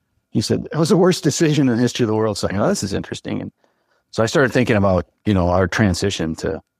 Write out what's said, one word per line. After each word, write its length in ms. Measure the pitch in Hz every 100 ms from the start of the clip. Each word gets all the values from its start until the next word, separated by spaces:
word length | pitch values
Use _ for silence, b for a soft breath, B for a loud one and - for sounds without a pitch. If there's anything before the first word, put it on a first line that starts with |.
| _ _ _
he 100 | 120
said, 260 | - - -
"It 60 | 156
was 120 | 160
the 80 | 165
worst 260 | 185 -
decision 460 | 151 - 160 151 135
in 60 | 117
the 40 |
history 220 | 123 -
of 40 | 110
the 80 | 107
world." 220 | 110 101
So, 120 | 98
you 60 | 95
know, 100 | 143
this 160 | 202
is 100 | 98
interesting. 480 | 92 - - - 104
And 100 | 95 - _ _ _ _ _
so 100 | -
I 20 | 110
started 260 | 160 127
thinking 240 | 131 120 107
about, 320 | 98 90 - _ 107
you 80 |
know, 160 | 95 87
our 180 | 92 92
transition 680 | - 104 87 101 - 82 80
to 240 | 82 78 -